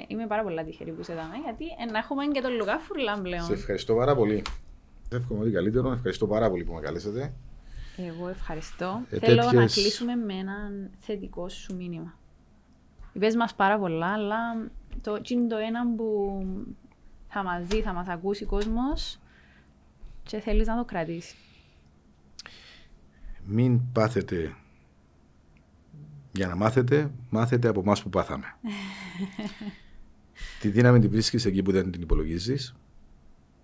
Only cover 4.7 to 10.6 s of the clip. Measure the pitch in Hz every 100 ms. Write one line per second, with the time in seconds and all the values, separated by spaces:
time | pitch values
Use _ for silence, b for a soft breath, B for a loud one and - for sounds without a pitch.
4.7 | - - - - 120 123 107 110 95 95
5.7 | 120 127 120 95 92 104 107 110 90 82
6.7 | 82 76 85 101 110 143 123 - - B
7.7 | B B - 180 165 175 190 - 160 165
8.7 | - 180 214 247 101 - 120 240 127 113
9.7 | - 202 - 240 240 214 190 196 202